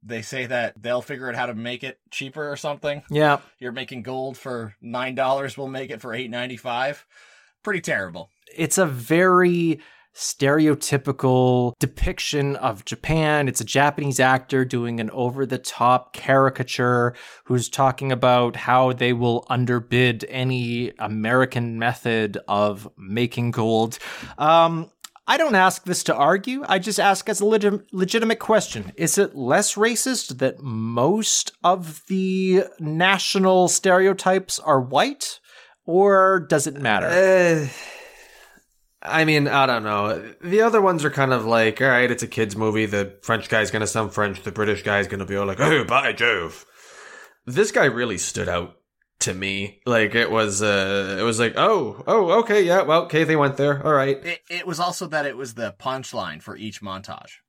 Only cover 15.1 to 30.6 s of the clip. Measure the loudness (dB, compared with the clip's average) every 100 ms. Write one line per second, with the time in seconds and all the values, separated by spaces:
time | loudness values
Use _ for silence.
15.1 | -4 -4 -2 -4 -4 -8 0 2 2 0
16.1 | -12 2 4 4 0 -8 -2 0 2 0
17.1 | -2 -20 -20 _ -2 -2 0 0 0 -4
18.1 | 2 4 4 2 -2 2 4 4 2 0
19.1 | 2 0 0 -2 -2 0 0 0 2 2
20.1 | 0 -6 -6 -4 -2 -4 -4 -6 -6 -6
21.1 | -4 2 2 2 0 -4 -2 -4 -2 -2
22.1 | 0 0 -4 -2 0 0 -2 -12 _ -8
23.1 | -2 -2 -2 -4 -2 0 2 0 -4 -14
24.1 | -16 -16 -4 4 4 4 0 -8 _ -20
25.1 | _ -2 0 4 4 4 2 -6 -4 -2
26.1 | 2 2 2 -2 -8 -2 -2 -2 0 2
27.1 | 2 -2 -2 2 2 2 -2 -6 -4 0
28.1 | 0 0 -2 2 0 2 -10 -12 -4 -2
29.1 | 2 0 0 0 2 2 2 0 2 -2
30.1 | -4 -6 -2 -2 -2